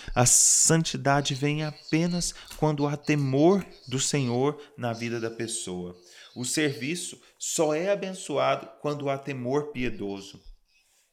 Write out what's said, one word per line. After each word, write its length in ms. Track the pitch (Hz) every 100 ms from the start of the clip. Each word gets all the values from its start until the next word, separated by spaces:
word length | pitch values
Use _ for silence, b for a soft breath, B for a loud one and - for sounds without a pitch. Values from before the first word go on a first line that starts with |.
| B 123
A 100 | 123
santidade 1080 | - - - - 160 165 131 135 143 139 131
vem 280 | 143 151
apenas 720 | 156 - - 160 175 175 - B B -
quando 300 | 151 147 143
há 100 | 147
temor 640 | - 147 135 135 165 196 - - -
do 120 | 127
Senhor 600 | - 147 123 123 139 143 B -
na 180 | 120
vida 260 | 110 117 117
da 100 | 113
pessoa. 680 | 113 110 - 95 90 90 90 B B B
O 120 | - 123
serviço 720 | 156 151 120 135 175 - - b b
só 380 | - - 151 151
é 160 | 190
abençoado 720 | 196 190 180 - 135 131 139 - -
quando 280 | 147 143 139
há 80 | 135
temor 560 | 143 131 120 143 147
piedoso. 680 | 127 123 107 101 98 98 - - - _ _ _ _ _